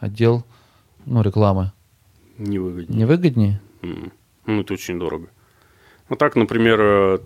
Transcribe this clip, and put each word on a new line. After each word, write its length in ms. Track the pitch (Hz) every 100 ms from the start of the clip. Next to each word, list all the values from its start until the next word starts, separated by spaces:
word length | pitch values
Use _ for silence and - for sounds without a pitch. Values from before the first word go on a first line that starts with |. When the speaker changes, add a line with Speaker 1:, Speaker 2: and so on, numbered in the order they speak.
Speaker 1:
отдел, 420 | 107 104 113 120 120 _ _ _ _ _ -
ну, 160 | 123
рекламы. 500 | 101 107 104 95 95 - _ _ _ _ _ -
Speaker 2:
Невыгоднее. 640 | 104 98 92 90 87 113
Speaker 1:
Невыгоднее? 640 | 113 170 175 120 104 101 - _
Speaker 2:
Мгм. 300 | 87 85 82 - _ _ -
Ну, 140 | 107
это 120 | 95
очень 260 | 95 - 87
дорого. 300 | 85 78 85 _ _ _ _ _ _ _ -
Ну, 60 | 135
так, 180 | 147 135
например, 440 | 107 117 113 110
э, 380 | 104 101 95 92